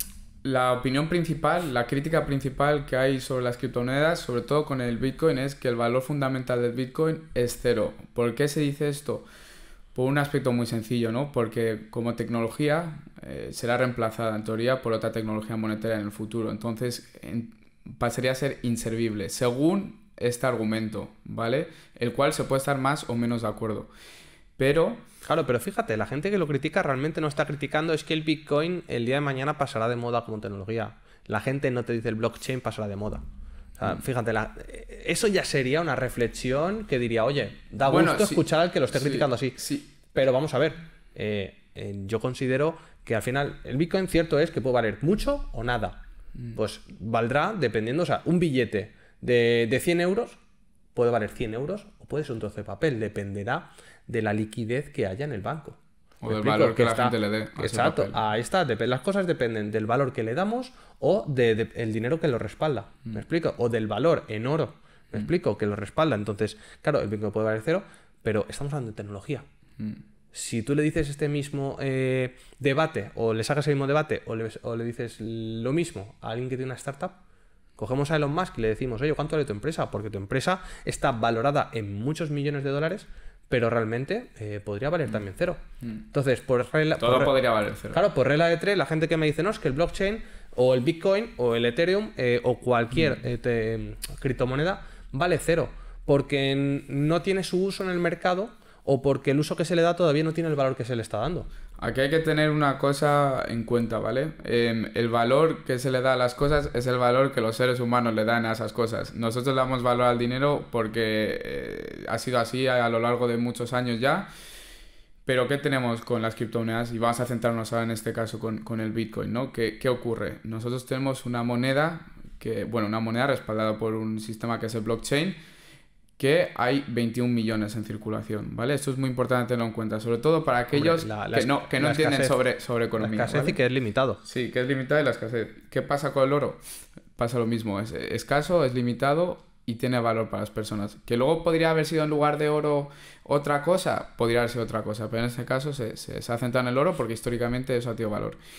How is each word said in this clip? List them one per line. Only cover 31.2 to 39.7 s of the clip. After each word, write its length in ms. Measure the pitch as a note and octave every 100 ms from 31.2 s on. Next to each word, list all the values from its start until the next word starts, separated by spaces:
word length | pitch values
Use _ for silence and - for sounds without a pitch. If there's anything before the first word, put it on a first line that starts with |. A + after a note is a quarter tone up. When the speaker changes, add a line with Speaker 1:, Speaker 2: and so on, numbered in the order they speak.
| -
Speaker 2:
La 140 | G#2+
gente 280 | C3+ C#3 C#3+
no 120 | B2
te 80 | A#2+
dice 140 | A#2 A#2
el 60 | A2
blockchain 460 | A2+ - - B2+
pasará 260 | A2+ G#2+ G#2+
de 80 | G2
moda. 260 | G#2 - - - - - -
O 40 | -
sea, 180 | G2+ E2+
Speaker 1:
Mm. 60 |
Speaker 2:
fíjate, 320 | - B2 A2+
la, 220 | A2 - - - - - - -
eso 220 | E3 A3
ya 160 | F3
sería 380 | - C#3+ B2+ D3+
una 140 | E3 B2
reflexión 880 | B2+ - A#2 - B2+ C3+ F3 A3 G#3+
que 100 | B2+
diría, 260 | A#2 A2+ A#2
"Oye, 260 | C#3+ G2+ - -
da 200 | G2+ C3+
Speaker 1:
Bueno, 220 | C3 E3
Speaker 2:
gusto 140 | D3 G#3
Speaker 1:
sí, 60 |
Speaker 2:
escuchar 280 | - D3 D#3+
al 100 | F3+
que 80 | F3+
lo 60 | B2+
esté 140 | C#3
Speaker 1:
sí, 60 | C#3+
Speaker 2:
criticando 300 | C3 C#3+ A#2+
así". 180 | C3 -
Speaker 1:
sí. 360 | -